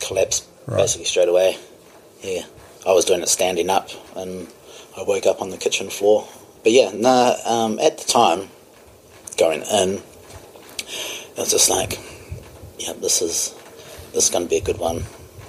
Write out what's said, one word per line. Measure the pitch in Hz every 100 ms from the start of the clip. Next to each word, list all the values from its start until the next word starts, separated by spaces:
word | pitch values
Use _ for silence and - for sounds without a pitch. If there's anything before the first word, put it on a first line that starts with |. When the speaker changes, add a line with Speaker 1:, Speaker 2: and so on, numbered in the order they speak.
Speaker 1:
collapse | - 95 95 - - - -
Speaker 2:
Right. | 101
Speaker 1:
basically | 95 87 85
straight | 90 87
away. | 87 92 - - - - - - -
Yeah. | 101 90 - - - -
I | 92
was | 95
doing | - 90
it | 82
standing | - 92 90 87
up, | 95 - - - -
and | 92 92 82 - - - - -
I |
woke | 95 98 98
up | 95
on | 95
the | 92
kitchen | - - 98
floor. | - 101 104 - - - -
But | -
yeah, | 120 107
no, | 98 120 127 123 85 -
um, | 117 113 107
at | 156 -
the |
time, | - 123 107 85 98 - - - - - - - - -
going | 82 78
in, | - 104 95 95
it | - - - - - - - - - - - - - -
was | -
just | 104 -
like, | 92 - - - - - - - - - -
"Yeah, | - -
this | 90 -
is, | 85 78 - - - - - - -
this | 80
is | -
gonna | 90
be | 85 82
a |
good | - -
one. | 85 82 - - - -